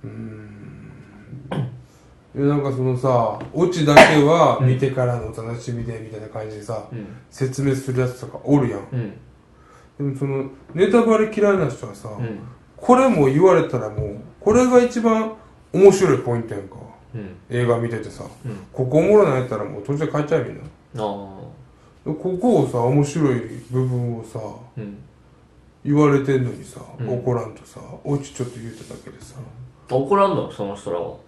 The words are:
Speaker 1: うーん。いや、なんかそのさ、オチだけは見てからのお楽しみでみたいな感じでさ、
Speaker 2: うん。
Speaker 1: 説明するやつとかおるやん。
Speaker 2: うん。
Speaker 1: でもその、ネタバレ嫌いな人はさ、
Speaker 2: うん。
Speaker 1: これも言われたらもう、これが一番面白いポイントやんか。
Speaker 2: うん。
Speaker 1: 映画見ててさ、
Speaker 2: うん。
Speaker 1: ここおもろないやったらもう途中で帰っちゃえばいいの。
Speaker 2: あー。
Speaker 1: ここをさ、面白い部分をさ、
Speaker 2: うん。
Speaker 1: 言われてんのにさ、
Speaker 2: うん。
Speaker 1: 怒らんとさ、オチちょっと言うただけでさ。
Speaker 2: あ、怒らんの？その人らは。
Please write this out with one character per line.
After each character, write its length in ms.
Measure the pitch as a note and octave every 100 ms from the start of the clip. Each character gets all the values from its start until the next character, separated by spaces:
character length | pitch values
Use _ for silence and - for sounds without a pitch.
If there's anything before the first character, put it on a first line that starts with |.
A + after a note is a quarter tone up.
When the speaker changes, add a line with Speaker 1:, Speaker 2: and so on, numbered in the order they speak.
Speaker 1:
う 20 | A2+
ー 40 |
ん。 800 | A2 A2+ G#2+ G#2 G#2 G2+ - - - - - - - - - - - - _ _ _ _ B2
い 40 |
や、 60 | C#3+
な 80 | D3
ん 60 |
か 80 | C#3
そ 120 | B2
の 160 | B2+ B2+
さ、 400 | C3+ B2 A2 G2+ -
オ 120 | D3+ F3
チ 180 | E3+ D3
だ 80 |
け 280 | D3 - D3+
は 360 | C#3+ E3 D3 A#2
見 180 | C3 B2+
て 120 | C3
か 160 | C3 B2
ら 100 | A#2+
の 120 | A2
お 60 |
楽 240 | A2+ A2+ A#2+
し 140 | B2
み 120 | A#2
で 140 | A2+ A2+
み 100 | G#2+
た 80 | G#2+
い 20 |
な 80 | G#2+
感 220 | A2+ G#2+
じ 60 | G#2+
で 60 |
さ、 240 | G#2 A2 G2+
Speaker 2:
う 20 |
ん。 120 | A#2+ G2 - -
Speaker 1:
説 320 | - C3 B2+
明 120 | C#3
す 200 | C3 -
る 60 | B2
や 80 | B2
つ 120 | -
と 60 | -
か 120 | -
お 140 | - C#3+
る 100 | A#2+
や 80 | G2+
ん。 40 | -
Speaker 2:
う 40 | B2+
ん。 140 | G#2+ F#2+ - _ _ _ _ - _ _
Speaker 1:
で 60 |
も 160 | C#3+ C3
そ 80 | C#3
の、 240 | C3+ C3+ - -
ネ 160 | D#3 G#3
タ 120 | A#3
バ 140 | A3 A3
レ 160 | G#3+
嫌 200 | G#3 G3+
い 20 | F#3+
な 140 | D3+
人 160 | - A2+
は 80 |
さ、 160 | - A2+
Speaker 2:
う 120 | G#2
ん。 180 | A#2 G2+ - - _ -
Speaker 1:
こ 200 | - B3
れ 120 | C4
も 160 | F3+ C3+
言 160 | C#3
わ 120 | F#3
れ 120 | E3+ -
た 80 | A#2+
ら 100 | G#2+
も 160 | G#2
う、 160 | G#2 G2+ - -
こ 140 | -
れ 140 | A3+ B3+
が 160 | B3
一 180 | A#3+ A#3+
番 320 | A3+ A3 A3 A3 - - _
面 180 | D#3+ G3
白 240 | F#3+ F3+
い 40 | B2+
ポ 180 | - A#2
イ 40 |
ン 20 |
ト 100 | A2+
や 80 | G2+
ん 40 |
か。 120 | F#2+ - - - -
Speaker 2:
う 40 | A2
ん。 180 | G2 F#2+ _
Speaker 1:
映 160 | B2
画 140 | A#2+ A#2
見 100 | A#2
て 80 | A2+
て 100 | G#2+
さ、 140 | - - -
Speaker 2:
う 40 | B2+
ん。 80 | G2+ -
Speaker 1:
こ 140 | -
こ 140 | B2+ D3
お 40 |
も 140 | F#3 G#3+
ろ 140 | F#3
な 60 | C3
い 40 |
や 60 | B2+
っ 20 |
た 80 | G#2+
ら 80 |
も 140 | G2+ G#2
う 40 |
途 140 | - C#3+
中 80 |
で 80 | D#3
帰 60 | D3
っ 60 |
ち 100 | D3
ゃ 40 | D#3+
え 40 |
ば 40 | A#2+
い 20 |
い 40 |
の。 60 | - - - _ A#2+
Speaker 2:
あ 340 | G#2+ G2+ G2
ー。 140 | F#2+ - - - _ _ _
Speaker 1:
こ 320 | C#3+ D#3 F#3 F3+
こ 280 | A#3+ F#3+
を 40 | B2+
さ、 140 | B2
面 200 | A#2+ C#3+
白 320 | C#3+ E3 D3
い 40 | B2 - A#2 -
部 160 | B2+ B2+
分 320 | B2 A#2+ A#2
を 60 |
さ、 140 | A2+ A#2 G#2+ G#2+ - -
Speaker 2:
う 40 |
ん。 180 | G#2 G2+ - _ _ _ _ _ _ _
Speaker 1:
言 120 | -
わ 160 | C#3+ D3+
れ 120 | C#3
て 140 | C3+ C3+
ん 80 |
の 60 | B2
に 120 | -
さ、 180 | - - - -
Speaker 2:
う 40 |
ん。 60 | A2+
Speaker 1:
怒 240 | - -
ら 140 | A#2 G2
ん 80 |
と 100 | -
さ、 160 | - - - -
オ 140 | - C#3+
チ 160 | -
ち 80 | -
ょ 40 | B2
っ 40 |
と 80 | A#2+
言 100 | A2+
う 40 |
た 180 | - -
だ 80 | -
け 80 | -
で 120 | -
さ。 140 | - - - - - _ _
Speaker 2:
あ、 40 |
怒 220 | B2+ C#3 G3+
ら 100 | G3
ん 100 | D3+
の？ 140 | F#2
そ 160 | - G2+
の 80 |
人 160 | G2+ -
ら 80 | F2
は。 180 | E2+ -